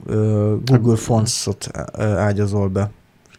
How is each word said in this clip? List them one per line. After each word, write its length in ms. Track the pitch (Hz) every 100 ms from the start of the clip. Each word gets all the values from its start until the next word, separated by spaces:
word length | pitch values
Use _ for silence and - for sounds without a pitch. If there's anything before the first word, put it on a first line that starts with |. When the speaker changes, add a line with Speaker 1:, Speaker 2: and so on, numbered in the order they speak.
| -
Speaker 1:
ö, 480 | 107 107 107 104 104 120
Google 260 | 131 113
Speaker 2:
Hát 60 | 110
Speaker 1:
Fonts-ot, 680 | - 113 107 - - 98 - - - -
ö, 60 |
ágyazol 640 | 107 98 104 101 101 101 98
be. 240 | 95 104 - _ _ _